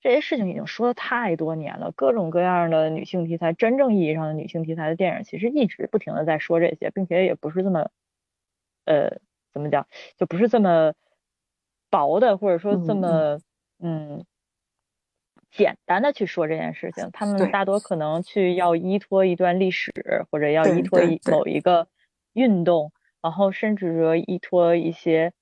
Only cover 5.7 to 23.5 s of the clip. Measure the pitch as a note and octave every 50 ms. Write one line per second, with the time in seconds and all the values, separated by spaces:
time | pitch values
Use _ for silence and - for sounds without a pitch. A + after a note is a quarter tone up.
5.7 | - - - - - - - D#3 D#3 D#3 D#3 E3 D#3 D#3 - - E3+ E3 E3+ E3
6.7 | E3 - - - - G3 F#3+ F3 - F3 F#3+ F3 - - - D3+ D#3 F#3 F#3+ G3
7.7 | F#3 D#3+ D3 - _ _ _ _ _ _ _ _ _ _ _ _ _ _ _ _
8.7 | _ _ _ - D#3 D3 - - - - _ _ _ _ _ _ _ C#3+ D3 D3+
9.7 | D3 C#3+ C#3 _ - - - - _ _ F#3+ - E3 F3 A3+ A#3 A#3+ A#3+ G#3 F#3
10.7 | E3+ E3 D#3+ D#3 D3+ _ _ _ _ _ _ _ _ _ _ _ _ _ _ _
11.7 | _ _ _ _ - - D3 C#3 D#3 G3 B3 B3 G3+ F#3 G#3+ G3+ F3 E3 F3 G3+
12.7 | G3+ F#3 E3+ D#3+ G#3+ G3+ F#3 F3 E3 D#3+ D#3 D3+ D3 D3+ _ _ _ _ _ _
13.7 | _ _ F3 E3+ E3 D#3 D3+ D3 C#3+ - - _ _ _ _ _ _ _ _ _
14.7 | _ _ _ _ _ _ _ _ _ _ _ _ _ _ _ _ _ - G#3 -
15.7 | - _ _ - F3 G3 A#3+ D4 C#4+ - G#3 F3 - - D#3+ D#3 D#3+ D#3 D#3+ D#3+
16.7 | D#3+ - - - F3 - - - - - G#3+ G#3 G3+ G3 F#3+ - - G3 G3 G3
17.7 | G3 G#3 - - G3 D#3+ D3+ D3+ D#3 E3+ F3+ - - G#3 F#3+ F3+ F3+ F3+ F3+ F3
18.7 | E3+ E3+ F3+ F#3 F#3+ G#3 - _ G3 F#3+ F#3+ F#3+ F3 E3+ F#3 F3 F3 F#3 G3 F#3
19.7 | F3+ - - - - - - - - - E3+ _ - D3+ D3 D3 D3+ D#3+ D#3+ D#3
20.7 | F3 E3+ F3+ F#3 - F3 F3 E3+ E3+ - - - E3 D3+ - - - D3 - F3+
21.7 | F3+ E3+ E3 _ _ _ _ _ _ _ _ _ _ A3 C4 B3 G3+ F3 E3+ F3
22.7 | F3 E3 D3+ D3+ _ _ _ _ _ _ - E3 D#3+ F#3 G3+ G3